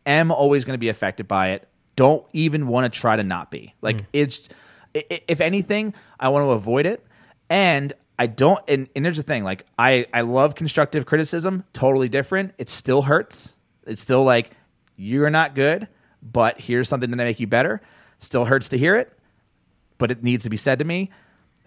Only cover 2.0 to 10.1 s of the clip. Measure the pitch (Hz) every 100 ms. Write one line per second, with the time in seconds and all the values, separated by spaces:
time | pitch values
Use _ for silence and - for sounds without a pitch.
2 | 131 156 - 156 160 151 135 123 123 -
3 | 117 110 98 87 - 69 - _ 110 110
4 | 101 143 143 - - - _ _ _ 151
5 | - 170 - 160 170 196 180 208 214 -
6 | _ - 131 143 143 113 101 127 165 226
7 | _ _ _ _ - 185 185 143 143 -
8 | _ - 120 113 139 190 - 139 131 139
9 | 165 151 147 131 95 95 - - 123 127
10 | 120